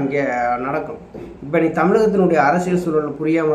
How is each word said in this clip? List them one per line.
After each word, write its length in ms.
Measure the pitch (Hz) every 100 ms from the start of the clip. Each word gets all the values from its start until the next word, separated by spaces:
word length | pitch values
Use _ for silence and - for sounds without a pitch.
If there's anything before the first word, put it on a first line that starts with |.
இங்க 160 | 135 143 135 123 120 120
நடக்கும். 400 | 131 156 147 - - - - -
இப்ப 180 | 143 165
நீ 60 | 160
தமிழகத்தினுடைய 680 | 165 170 220 214 190 175
அரசியல் 440 | 160 139 175 180 180
சூழல் 380 | 175 156 147 131
புரியாம 340 | 156 165 156